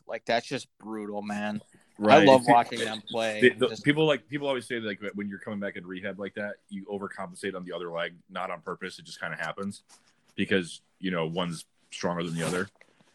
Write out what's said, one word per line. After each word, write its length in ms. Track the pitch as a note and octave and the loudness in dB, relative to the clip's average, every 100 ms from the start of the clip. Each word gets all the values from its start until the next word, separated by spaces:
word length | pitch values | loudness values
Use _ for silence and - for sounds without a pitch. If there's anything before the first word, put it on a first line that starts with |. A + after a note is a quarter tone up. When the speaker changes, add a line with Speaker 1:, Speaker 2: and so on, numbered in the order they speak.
| - | -8
Speaker 1:
Like, 200 | A2+ - | -8 -2
that's 200 | A#2 - | -2 -2
just 220 | B2+ - _ | -8 -10 _
brutal, 440 | G#2 A2 G#2 G#2 | -12 -10 -8 -8
man. 400 | G#2 G#2 G#2 G#2+ - - _ - | -8 -6 -4 -6 -10 -20 _ 0
Speaker 2:
Right. 260 | G#2 D#3 | 8 10
Speaker 1:
I 20 | |
love 160 | C#3+ C3 | 12 10
Speaker 2:
It's, 80 | A#2+ | 10
Speaker 1:
watching 320 | A#2+ A#2 A#2 | 6 6 0
them 200 | A2 G#2+ - | -4 -6 -6
play 320 | A2+ A2+ G#2+ | -2 -2 4
Speaker 2:
the, 100 | A#2+ | 4
Speaker 1:
and 100 | G#2+ | 6
Speaker 2:
the, 80 | B2 | 0
Speaker 1:
just 160 | G#2+ | 0
Speaker 2:
people, 200 | D3 D3 | 0 2
like, 240 | D#3 C#3 - | 2 0 -4
people 180 | D3 C#3 | -6 -4
always 180 | B2+ A2 | -4 -4
say, 140 | A#2+ | -6
like, 200 | A2 G2 G2+ | -6 -6 -6
when 140 | G2+ G2+ | -6 -6
you're 100 | G2 | -8
coming 220 | A#2 G2+ | -10 -6
back 160 | G2 F#2 | -6 -8
in 100 | F2 | -10
rehab 320 | F#2 G2+ F#2+ | -10 -10 -8
like 160 | G2 | -10
that, 220 | G#2+ G#2 F#2+ _ | -8 -10 -10 _
you 160 | G2 F#2+ | -12 -8
overcompensate 680 | G2+ G2 - F2+ F2+ G2 | -8 -8 -10 -12 -8 -6
on 100 | F#2 | -6
the 80 | F2+ | -8
other 180 | F2 F2 | -8 -6
leg, 240 | E2+ F2 F2 - | -6 -6 -8 -12
not 220 | F2+ F#2 | -8 -8
on 100 | E2+ | -8
purpose. 380 | F#2 F2 F#2 - | -8 -8 -10 -14
It 80 | D#2+ | -18
just 140 | - | -12
kinda 160 | E2+ D#2 | -10 -8
happens 480 | D#2+ F2 G2 - _ - _ _ _ | -8 -6 -8 -8 _ -20 _ _ _
because, 480 | - G2 G2 E2 - _ _ | -6 -2 -2 -2 -10 _ _
you 120 | F#2 | -4
know, 140 | F2 D#2+ | -2 -2
one's 380 | E2+ F2 D#2+ - _ _ | -2 -4 -6 -14 _ _
stronger 320 | - F#2 F2 | -6 -4 -2
than 100 | E2+ | -4
the 100 | E2 | -4
other. 240 | D#2+ F2+ F#2 - _ _ _ | -2 -2 -4 -10 _ _ _